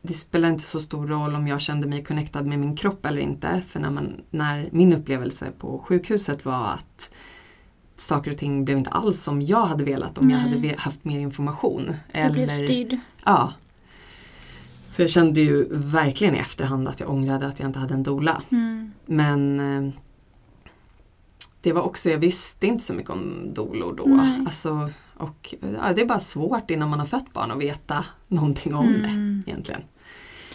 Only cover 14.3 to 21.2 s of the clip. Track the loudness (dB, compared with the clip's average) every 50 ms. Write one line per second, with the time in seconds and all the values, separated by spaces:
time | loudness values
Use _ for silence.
14.3 | -20 -20 -20 -20 -20 -20 -20 -20 -20 -20 -12 -6 0 2 4 6 6 6 6 6
15.3 | 6 6 4 6 4 4 2 2 0 -4 -2 0 2 2 2 2 2 4 2 4
16.3 | 4 2 -2 -4 -4 -4 -2 -2 0 -2 -2 -4 -4 -6 -4 -2 0 0 2 0
17.3 | 0 0 -2 -4 -4 -4 -4 -4 -4 -4 -4 -2 0 0 0 0 0 2 2 0
18.3 | 0 0 -2 0 0 0 0 0 -4 -8 -10 -12 -16 -18 -6 0 2 2 4 4
19.3 | 4 2 2 2 2 0 0 0 -2 -2 -2 -4 -6 -10 -16 -20 -20 _ _ _
20.3 | _ _ _ _ _ _ _ -20 -20 _ _ _ _ _ _ _ _ _